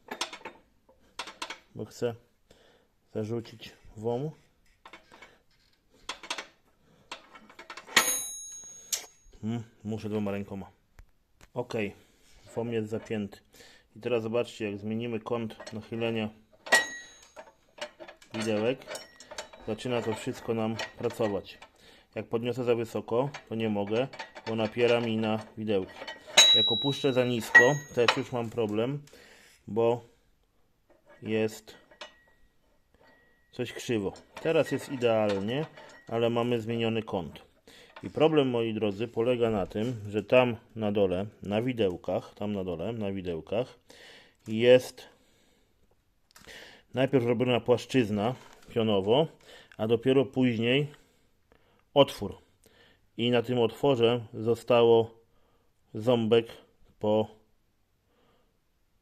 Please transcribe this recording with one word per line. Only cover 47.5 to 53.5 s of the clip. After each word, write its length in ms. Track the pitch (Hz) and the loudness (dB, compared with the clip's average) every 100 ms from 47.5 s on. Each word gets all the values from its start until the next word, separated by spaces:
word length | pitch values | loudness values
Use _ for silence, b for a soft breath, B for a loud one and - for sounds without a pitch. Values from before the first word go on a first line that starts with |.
| 120 | 2
płaszczyzna 760 | 113 117 - 131 107 104 107 131 B B - | 2 0 2 2 2 0 -2 -4 B B -6
pionowo, 520 | - 110 101 95 123 160 B B B B - | -2 2 2 4 4 4 B B B B -6
a 100 | 110 | 0
dopiero 380 | 117 131 131 | 2 4 4
później 600 | 131 - 127 110 117 135 147 - _ _ _ _ _ b b b _ | 2 2 2 2 2 2 0 -8 _ _ _ _ _ b b b _
otwór. 420 | 143 139 - 98 - _ _ b b b b b - | 6 6 4 -10 -10 _ _ b b b b b -4
I 140 | 120 | 0
na 120 | 120 | 2
tym 160 | 117 | 2